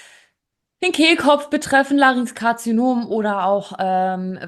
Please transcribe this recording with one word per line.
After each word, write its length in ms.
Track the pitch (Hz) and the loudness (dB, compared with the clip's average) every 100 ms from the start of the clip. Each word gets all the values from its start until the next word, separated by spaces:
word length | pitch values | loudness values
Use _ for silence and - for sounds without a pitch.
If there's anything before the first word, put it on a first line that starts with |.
| - _ _ _ _ _ _ _ | -20 _ _ _ _ _ _ _
den 100 | 359 | -4
Kehlkopf 580 | 320 320 330 277 294 294 | 2 2 4 4 2 0
betreffen, 480 | 294 - 269 269 285 | -4 0 0 2 4
Larynxkarzinom 1080 | 269 254 233 - 226 233 233 226 254 240 233 | 4 2 -2 -4 -2 -2 -2 0 0 0 -2
oder 380 | 220 208 202 | -2 -2 -2
auch, 300 | 185 202 196 - | 0 -2 -4 -6
ähm, 600 | 190 185 185 185 185 185 | -2 0 0 -2 -6 -8